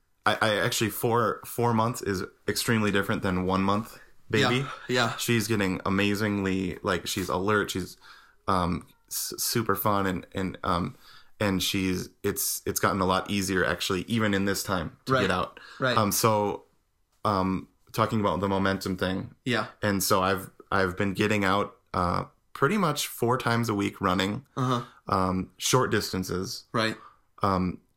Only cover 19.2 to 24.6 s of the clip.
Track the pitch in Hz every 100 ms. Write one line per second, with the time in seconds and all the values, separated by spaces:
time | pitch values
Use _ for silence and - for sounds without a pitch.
19.2 | 113 - 127 113 107 - 104 98 - 101
20.2 | 92 95 - - - 98 92 90 98 92
21.2 | 104 107 95 98 101 - _ 92 87 90
22.2 | - _ _ - 139 214 170 139 - -
23.2 | 120 127 120 113 113 101 101 - 95 95
24.2 | 95 104 - -